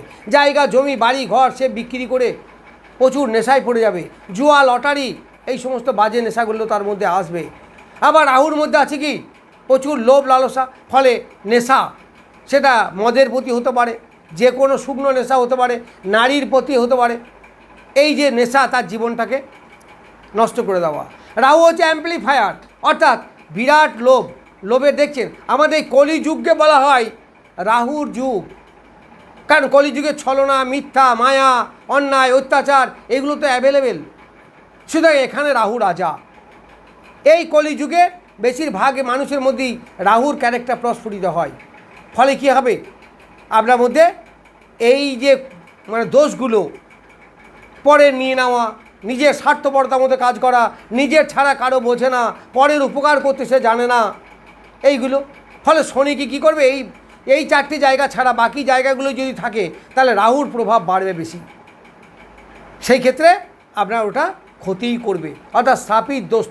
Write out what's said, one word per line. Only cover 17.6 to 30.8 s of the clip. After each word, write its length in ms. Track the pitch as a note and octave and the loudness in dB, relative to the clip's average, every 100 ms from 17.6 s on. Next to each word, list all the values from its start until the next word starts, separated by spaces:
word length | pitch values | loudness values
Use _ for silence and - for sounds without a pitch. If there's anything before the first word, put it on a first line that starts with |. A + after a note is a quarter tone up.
| - - - | -20 -20 -4
এই 160 | C4+ D4+ | 0 2
যে 120 | A#3+ C#4+ | 2 0
নেশা, 320 | A#3 A#3+ C4+ B3 | 0 0 2 0
তার 180 | B3 F#3 | -2 -4
জীবনটাকে 520 | A3 A#3 A#3 G#3 C4+ - - - - - - - - - G3+ | -6 -6 -4 -6 -6 -8 -20 -20 -20 -20 -20 -20 -20 -8 -2
নষ্ট 240 | A3+ A#3 | 0 -2
করে 200 | F#3+ F#3 | -4 -2
দেওয়া। 240 | E3 C#3+ C#3 - - - | -2 -4 -10 -18 -10 0
রাহু 240 | C4 D#4 | 4 6
হচ্ছে 200 | E4 E4 D#4+ | 4 4 0
অ্যাম্প্লিফায়ার, 680 | D#4+ E4+ E4+ G#3+ C#4 G3 - - _ | -2 -4 -6 -2 0 0 -4 -16 _
অর্থাৎ 360 | G3 - D4+ A3+ - - - | -2 2 2 2 -4 -20 -12
বিরাট 420 | D#3+ C4 D4+ D4+ A3 | -4 2 4 2 0
লোভ। 260 | B3 B3+ - - - _ | 2 2 2 -12 -20 _
লোভে 260 | F#3+ A#3+ C#4+ | -2 0 2
দেখছেন, 340 | C4+ D4 C#4 G#3 - - | 0 -2 -2 -8 -10 -4
আমাদের 280 | B3+ D4+ D#4 | 0 2 0
এই 60 | |
কলিযুগকে 680 | - C4 C#4+ D#4 C#4 C#4 A#3 | 0 2 2 0 -4 -2 0
বলা 240 | D#4 D4+ C#4+ | 2 4 4
হয় 260 | C#4 C4 A3+ - _ _ _ - | 4 2 0 -10 _ _ _ -8
রাহুর 480 | F#3+ A#3+ A#3+ D4+ C4+ | -2 0 0 -4 -6
যুগ, 300 | G3 C4 G#3 - - - - _ - - - - - - | -6 -4 -6 -8 -20 -20 -20 _ -20 -20 -20 -20 -10 0
কারণ 160 | D4+ C4+ | 0 4
কলিযুগে 440 | C4+ C#4+ B3+ D4 | 2 2 -2 -6
ছলনা, 500 | D4 C4 C4+ C#4 C4+ | -4 -2 0 0 0
মিথ্যা, 420 | B3+ C#4 | -2 -6